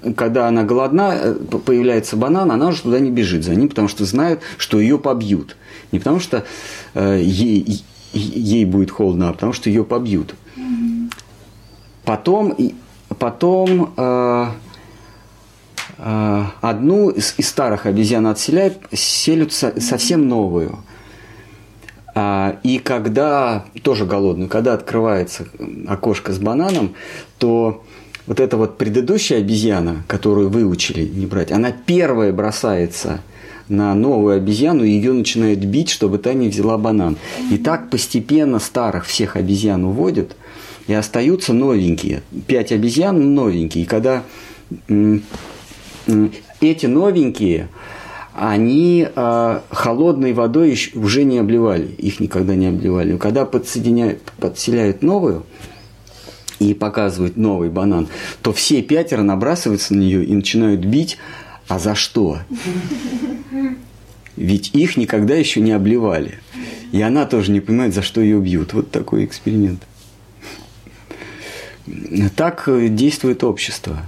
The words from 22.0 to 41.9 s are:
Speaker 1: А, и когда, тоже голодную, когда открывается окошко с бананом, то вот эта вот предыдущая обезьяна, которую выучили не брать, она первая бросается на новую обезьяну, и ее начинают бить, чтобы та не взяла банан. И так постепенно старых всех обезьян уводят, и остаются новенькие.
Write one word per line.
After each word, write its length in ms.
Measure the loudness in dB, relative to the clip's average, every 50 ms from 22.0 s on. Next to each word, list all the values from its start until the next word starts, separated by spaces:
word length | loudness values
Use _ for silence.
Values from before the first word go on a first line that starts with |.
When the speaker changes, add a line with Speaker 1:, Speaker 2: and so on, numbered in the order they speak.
| -20 -8 -4
Speaker 1:
А, 420 | -2 0 2 2 2 2 0 -2 -2 0
и 140 | 0 0 0
когда, 840 | 0 -2 -2 -2 -2 0 0 2 2 2 2 2 2 0 -2 -4 -6 -10 -18 -2
тоже 220 | 0 0 0 2 0
голодную, 440 | -2 0 0 2 0 0 0 -4 -2
когда 260 | -2 0 2 2 0
открывается 720 | 0 -4 -4 -2 0 0 2 0 0 -2 -4 -6 -14 -14 -16 -14 -14 -14 -12 -12 -12 -6
окошко 460 | -6 -6 -2 -2 -2 -2 -2 -4 -6
с 60 | -6 -4
бананом, 560 | -2 -2 0 0 0 0 0 0 -2 -2 -4 -10 -18 -18 -16 -18 -18 -20 _ -2
то 460 | 0 2 2 2 2 0 -2 -4 -14 -20 -20 -20 -20 -20 -20 -18 -8
вот 140 | -6 0 0
эта 160 | 0 0 2
вот 220 | 0 0 0 0 -4
предыдущая 600 | -4 0 0 0 2 2 0 0 0 0 0 0
обезьяна, 640 | 2 0 0 0 2 2 2 2 0 -2 -4 -6 -6 -6
которую 400 | -6 -2 0 2 2 4 2 2
выучили 560 | 2 2 2 2 0 -2 -2 -4 -2 -4 -4
не 200 | -4 -2 -4 -4
брать, 260 | -2 -2 -4 -2 0
она 180 | 0 0 0 0
первая 600 | -4 -6 -2 0 2 2 2 2 2 2 2 0
бросается 880 | 0 0 -2 -2 -4 -2 -2 0 0 0 0 -2 -4 -8 -6 -6 -6 -8 -10 -16 -20 -20 -20 -20 -20 -20 -6 -2
на 260 | 0 0 2 2 2
новую 420 | 2 2 2 2 4 4 4 4
обезьяну, 460 | 2 2 0 0 2 2 2 4 4
и 80 | 4 4
ее 240 | 4 4 2 2 2
начинают 460 | 2 0 0 0 0 2 2 2 2
бить, 300 | 0 0 0 0 0 -2
чтобы 280 | -2 0 0 0 0 0
та 160 | -2 -2 0
не 140 | 0 0 0
взяла 300 | 0 0 0 0 0 0
банан. 380 | 0 2 2 2 2 0 -2 -4 -8 -12 -10 -8 -2 -2
И 60 | -2 0
так 320 | 0 0 -2 -2 -4 -4
постепенно 680 | -4 -4 -4 -2 -4 -4 0 2 2 2 4 2 0 -2
старых 480 | -4 -4 -4 -2 -2 0 -2 -4 -6
всех 300 | -6 -4 -2 -2 -2 -2
обезьян 480 | -4 0 0 0 0 2 0 2 2 0
уводят, 500 | 0 0 0 0 0 0 -2 -4 -4 -8 -20 -20 -20 -20 -20 -20 -20 -20 -16 -4 -2
и 60 | -2
остаются 580 | -2 -2 -2 -2 0 2 2 2 2 0 0
новенькие. 680 | 2 2 2 2 2 2 2 2